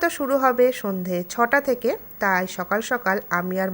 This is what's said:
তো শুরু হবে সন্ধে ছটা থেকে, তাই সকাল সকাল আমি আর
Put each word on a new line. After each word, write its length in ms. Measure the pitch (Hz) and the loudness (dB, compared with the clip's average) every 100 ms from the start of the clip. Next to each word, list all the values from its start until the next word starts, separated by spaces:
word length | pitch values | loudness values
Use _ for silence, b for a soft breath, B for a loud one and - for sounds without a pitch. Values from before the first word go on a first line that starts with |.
তো 40 | 339 - | 0 -2
শুরু 180 | 262 277 | 0 2
হবে 220 | 262 240 254 - | 2 4 4 2
সন্ধে 360 | 202 190 180 180 175 | -4 -4 -2 -4 -2
ছটা 260 | - 233 285 277 | 0 2 2 2
থেকে, 240 | 247 233 440 - - | 0 0 -4 -8 -4
তাই 220 | 202 185 185 - | 0 2 0 -6
সকাল 220 | 180 208 - | -2 -2 -2
সকাল 260 | 247 196 202 - 175 | -2 0 -2 -2 -2
আমি 180 | 185 185 | -2 -2
আর 80 | 190 | -2